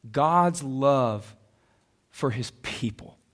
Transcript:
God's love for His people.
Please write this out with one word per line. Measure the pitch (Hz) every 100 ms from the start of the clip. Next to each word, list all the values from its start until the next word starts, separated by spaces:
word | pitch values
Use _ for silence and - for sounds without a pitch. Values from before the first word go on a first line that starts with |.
| 117
God's | 131 151 175 175 175
love | 139 131 139 139 120 107 101 - _ _ _ _ _ _ _
for | - 139
His | 113 120 _
people. | - - 117 107 - _ _